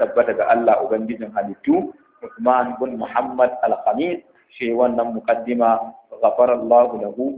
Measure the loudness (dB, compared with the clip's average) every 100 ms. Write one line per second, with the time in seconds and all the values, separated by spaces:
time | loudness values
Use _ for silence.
0 | 0 2 0 0 2 2 4 2 2 -2
1 | -4 -8 -8 -6 -6 -4 0 0 0 -10
2 | _ _ -18 -4 2 2 0 -4 -6 -6
3 | -6 -4 -4 2 0 2 -2 -2 -2 -2
4 | -2 -6 -10 _ _ -8 -4 0 0 0
5 | -4 -4 -2 -2 -2 0 2 2 -2 -12
6 | _ -2 0 4 2 2 4 4 4 0
7 | -8 -6 -6